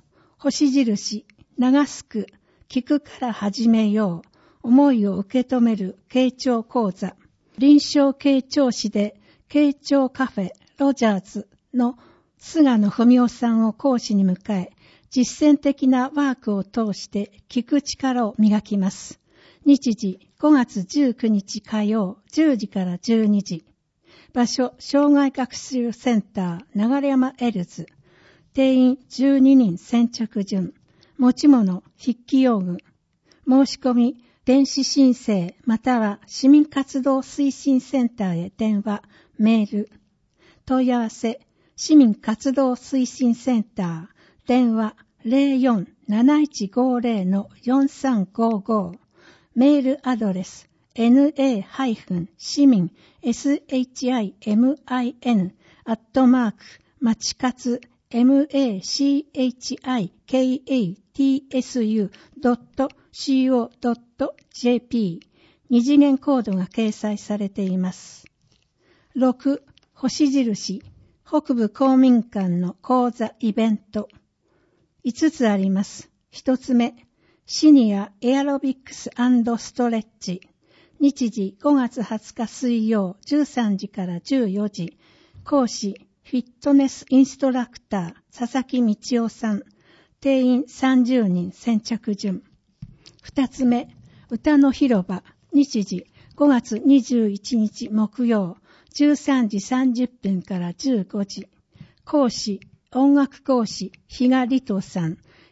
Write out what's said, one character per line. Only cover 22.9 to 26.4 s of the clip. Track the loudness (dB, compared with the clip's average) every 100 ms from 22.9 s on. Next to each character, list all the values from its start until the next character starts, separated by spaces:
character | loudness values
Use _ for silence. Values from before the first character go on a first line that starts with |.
| -6
十 | -2 0 2
二 | 0
時。 | -2 -10 -14 _ _ _ _ _ _
場 | -2 -2
所、 | -2 -4 -6
障 | -2 2 4
害 | 4 2
学 | -2 -8
習 | -10 -8 -6 -6
セ | -4 -2 -2
ン |
タ | -2 -6